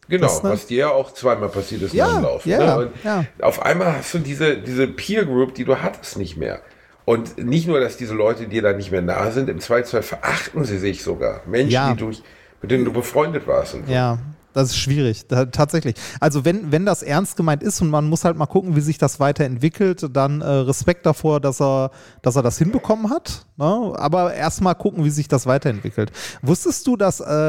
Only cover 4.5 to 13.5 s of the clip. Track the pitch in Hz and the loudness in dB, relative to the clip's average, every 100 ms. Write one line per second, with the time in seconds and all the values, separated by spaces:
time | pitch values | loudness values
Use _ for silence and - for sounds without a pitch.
4.5 | 120 113 127 131 - - 214 170 127 131 | 0 -2 0 0 -2 -4 -2 2 2 0
5.5 | - 123 131 185 - - - 87 82 60 | -2 0 0 0 -8 -12 -8 -8 -6 -8
6.5 | 50 - - _ _ - 113 113 - 120 | -8 -14 -20 _ _ 0 0 0 -6 0
7.5 | 156 165 147 120 - 117 110 107 113 110 | 0 2 2 0 -4 -6 2 2 0 -4
8.5 | 110 101 98 92 92 87 92 104 120 131 | 0 2 0 -2 -2 0 0 0 0 -2
9.5 | 82 - 120 120 113 - - - 156 - | -4 0 0 0 -4 -4 -4 -4 -4 -4
10.5 | 165 127 98 98 90 - 87 58 - 85 | -4 -2 -2 -2 -2 -6 -2 -4 -4 -2
11.5 | 113 131 127 139 117 110 107 - - - | 0 2 2 2 0 -4 -8 -16 -20 -20
12.5 | _ 101 127 120 123 123 139 160 151 - | _ -2 0 2 -2 0 0 0 -2 0